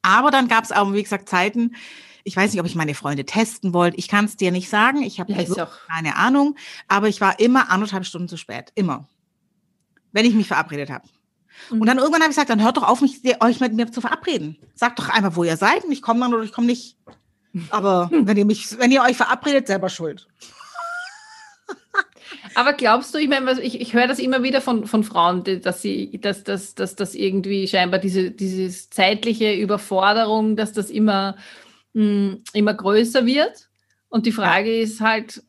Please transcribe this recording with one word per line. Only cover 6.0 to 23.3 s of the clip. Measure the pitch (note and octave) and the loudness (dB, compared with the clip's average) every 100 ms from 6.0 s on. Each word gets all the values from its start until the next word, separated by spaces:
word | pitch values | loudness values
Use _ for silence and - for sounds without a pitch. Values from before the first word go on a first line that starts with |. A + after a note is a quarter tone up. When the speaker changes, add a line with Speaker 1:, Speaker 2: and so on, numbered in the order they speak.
| D#3 - | -2 2
Speaker 1:
Ahnung. | G#3+ C#4 C#4+ C#4+ - - - | 4 4 2 -2 -12 -20 -2
Aber | G3 G#3+ | 0 2
ich | G3+ | 2
war | G3 - | 0 4
immer | A#3 C4 - | 4 4 2
anderthalb | F#3+ G#3 G3 F3+ | 0 -2 -6 -8
Stunden | E3+ F3 | -10 -10
zu | E3 | -10
spät. | - A2+ - - | -12 -12 -10 -4
Immer. | F#3 C3 C#3 _ _ _ _ _ _ _ _ _ _ | -2 -4 -10 _ _ _ _ _ _ _ _ _ _
Wenn | G3+ A#3+ | 2 4
ich | A3 | 4
mich | G3+ | 2
verabredet | D3 D#3+ D3 C#3 | -2 -2 -8 -8
hab. | C3 _ _ _ _ _ - - | -10 _ _ _ _ _ -20 -6
Speaker 2:
Mhm. | A3+ | 0
Speaker 1:
Und | A3 | 2
dann | B3+ | 2
irgendwann | C#4+ D#4+ | 2 4
hab | D#4+ | 2
ich | C#4+ | 2
gesagt, | C#4 | 0
dann | A3 | 4
hört | A3 A#3+ | 4 2
doch | - | 2
auf, | B3 | 2
mich, | C#4 - B3+ B3 | 2 0 -2 4
euch | A3+ A#3+ | 2 2
mit | B3+ | 0
mir | A3 A#3 | 0 -4
zu | A#3+ | -4
verabreden. | A#3+ D#4 - B3+ D#3 D#3 _ - | -6 -4 -4 -4 -6 -12 _ -4
Sagt | A#3 A#3+ | -2 -2
doch | - | 0
einfach, | A3+ G3 E3+ | 0 2 0
wo | |
ihr | E3+ D#3+ | 0 2
seid | G3 E4+ F4 | 2 2 -2
und | |
ich | C#4 | -4
komm | - A#3 | 0 0
dann | B3 | 2
oder | A#3 | -2
ich | G#3+ | -2
komm | - A#3+ | -2 0
nicht. | B3 - _ - - _ _ _ F3+ E3 | 0 -6 _ -20 -20 _ _ _ -12 -6
Aber | G#3+ G3 F3+ F3 | -2 2 2 2
Speaker 2:
<laughs> | |
Speaker 1:
wenn | D#4+ G3+ G#3 | 2 4 4
ihr | G#3 | 2
mich, | A3 - A3 | 0 -4 0
wenn | B3 | 4
ihr | C4+ | 4
euch | B3 B3+ | 4 2
verabredet, | - B3 D4 C#4 B3+ | 0 0 2 0 0
selber | F#3+ F#3 | -2 -2
schuld. | - D#3+ - _ _ - - - F5 E5+ F5 F#5 G#5 A5 A5 G#5+ G5+ - - _ G4+ - _ - D#4 - - | -6 -8 -10 _ _ -20 -20 -20 -14 -10 -10 -12 -18 -20 -20 -20 _ -16 -16 _ -6 -6 _ -20 -20 -4 0
Speaker 2:
Aber | B3+ | 0
glaubst | C#4+ A#3 A#3+ C#4 | 2 2 2 0
du, | D#4 | -2
ich | |
meine, | D4 | 0